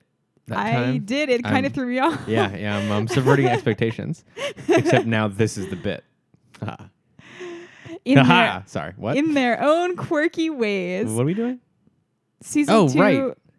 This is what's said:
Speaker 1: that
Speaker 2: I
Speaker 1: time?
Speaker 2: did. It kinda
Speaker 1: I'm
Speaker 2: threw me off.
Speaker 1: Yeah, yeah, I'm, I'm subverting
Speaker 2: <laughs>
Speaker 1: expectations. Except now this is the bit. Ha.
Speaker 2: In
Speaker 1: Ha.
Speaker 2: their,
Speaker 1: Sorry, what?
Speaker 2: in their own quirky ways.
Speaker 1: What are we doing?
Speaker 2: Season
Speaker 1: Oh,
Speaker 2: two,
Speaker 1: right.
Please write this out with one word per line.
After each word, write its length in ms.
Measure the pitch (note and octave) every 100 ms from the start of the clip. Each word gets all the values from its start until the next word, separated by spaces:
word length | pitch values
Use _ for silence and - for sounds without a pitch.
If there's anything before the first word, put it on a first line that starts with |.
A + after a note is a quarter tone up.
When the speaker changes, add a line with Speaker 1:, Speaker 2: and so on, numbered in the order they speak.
| _ _ _ _ -
Speaker 1:
that 100 | G2
Speaker 2:
I 140 | G#3
Speaker 1:
time? 260 | A#3 B3 - G3+
Speaker 2:
did. 240 | C#4 D4
It 120 | A#3+
kinda 260 | - C#4 C4+
Speaker 1:
I'm 20 |
Speaker 2:
threw 140 | C#4 B3
me 140 | B3+
off. 200 | D4 D4+ -
Speaker 1:
Yeah, 260 | A2 G2+
yeah, 220 | F2+ G#2 G#2
I'm, 160 | G#2
I'm 160 | G#2 A2
subverting 380 | C#3 C3 C#3 C3
Speaker 2:
<laughs> 80 |
Speaker 1:
expectations. 680 | A#2 B2 G#2 A2+ A2+ G#2+ E3+ _ - C#5 - -
Except 380 | F4 D#4+ D#4+ A#2
now 200 | A2 G#2+
this 300 | G2 G#2+ -
is 120 | F#2
the 60 | F2+
bit. 280 | G2+ D#2+ - _ _ _ _ -
Ha. 280 | G#2 - F#2+ _ _ _ - - F4+ E4+ F4 - - E4
Speaker 2:
In 140 | - C#4
Speaker 1:
Ha. 60 | - - - F#2
Speaker 2:
their, 60 | G2
Speaker 1:
Sorry, 260 | G2 D2+ F#2+
what? 180 | G#2 B3
Speaker 2:
in 160 | D#4
their 260 | C#4+ B3 A#3
own 340 | C#4+ E4 F4+ F4
quirky 540 | - D#4 E4 F4 D#4+
ways. 580 | C#4+ G#3+ G3 F3+ F#3 A2+
Speaker 1:
What 140 | A2
are 20 |
we 80 | C#3
doing? 280 | G3 A#3 B3+ _ _ _ _ _ _ _ _
Speaker 2:
Season 320 | - D4 D4
Speaker 1:
Oh, 140 | A3 D#3
Speaker 2:
two, 100 | B2+
Speaker 1:
right. 340 | G3+ C4+ C4 - _